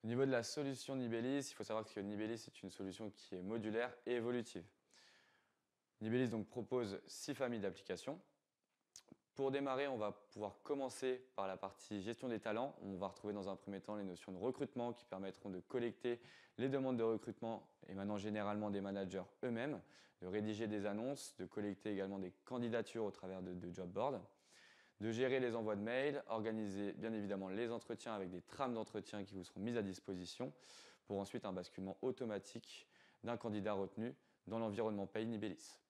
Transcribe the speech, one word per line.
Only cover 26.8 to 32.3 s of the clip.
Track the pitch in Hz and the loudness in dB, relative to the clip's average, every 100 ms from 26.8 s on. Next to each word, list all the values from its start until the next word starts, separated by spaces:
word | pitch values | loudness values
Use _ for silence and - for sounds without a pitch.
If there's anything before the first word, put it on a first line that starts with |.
| 101 | -2
bien | - 110 | -2 -2
évidemment | 110 101 98 95 | 0 0 0 0
les | 98 120 | 0 0
entretiens | 117 - 113 - | -2 -4 -6 -2
avec | 107 92 | -2 -2
des | 90 | -6
trames | - - 131 | -8 -2 0
d'entretien | 117 107 107 - 104 | 0 -2 -4 -4 -6
qui | 98 | -4
vous | 98 90 | -6 -8
seront | - | -4
mises | 107 120 | 0 2
à | |
disposition | 98 92 - 92 87 - 131 - - - - - - | 0 -2 -6 -6 -6 -6 -6 -6 -20 -18 -20 -20 -4
pour | 101 | -2
ensuite | 98 123 104 | -2 -4 -2
un | |
basculement | 92 90 - 95 - | -2 -4 -4 -4 0
automatique | 131 123 120 | 0 0 0